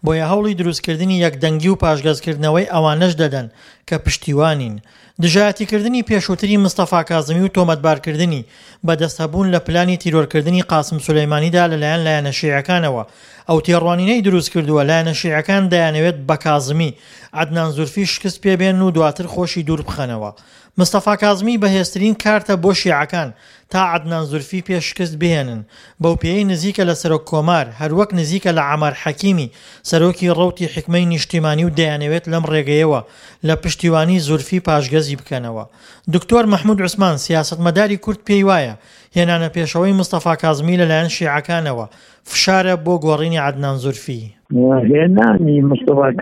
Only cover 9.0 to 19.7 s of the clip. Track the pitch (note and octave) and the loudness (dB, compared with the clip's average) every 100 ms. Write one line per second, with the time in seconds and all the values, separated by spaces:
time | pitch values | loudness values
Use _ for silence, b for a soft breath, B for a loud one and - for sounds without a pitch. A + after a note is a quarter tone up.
9 | D#3+ - D#3+ E3+ F#3+ F3 - E3 F3+ F3+ | -2 -4 -6 -2 0 0 0 0 2 0
10 | F3 D#3+ C#3+ D#3 D3+ F3+ F3 D#3+ D3 D#3+ | 0 0 2 0 0 0 2 0 0 -6
11 | - D3+ D3 D3+ D#3+ F3 F3 D#3 D3+ E3 | 0 0 2 0 2 2 2 0 -2 -2
12 | D#3+ D3+ C#3+ C3 D#3 C#3+ C#3 F3+ D#3+ B2+ | 0 -2 -2 -4 -2 -2 0 0 0 -4
13 | G#2 B B B - D#3+ D#3 E3+ E3 F3 | -8 B B B -2 0 2 2 2 0
14 | F#3 A#3+ G3+ F#3 - F3 D3 D3+ C#3+ D#3+ | 0 2 2 0 0 -4 0 2 2 2
15 | E3 D#3 F3 D3+ D#3 G3 F#3+ F3 E3 D#3 | 0 -2 -2 -2 0 0 2 2 2 2
16 | E3 D#3+ C3+ D#3 E3 D3 C3 D3+ D#3+ A#2 | 0 -2 -2 -2 2 0 0 -2 -2 -6
17 | B B B D3+ D#3+ E3 D#3+ C#3+ D#3 G#3 | B B B -6 -4 -2 -2 -4 -6 -2
18 | F#3+ - G3 F3 G3+ F#3 F#3+ F#3 F#3+ D#3+ | -4 -4 -6 -4 -2 0 2 2 2 2
19 | D#3 C#3 F3 - F3 F3+ D3+ | 0 0 -8 -6 -4 -4 -4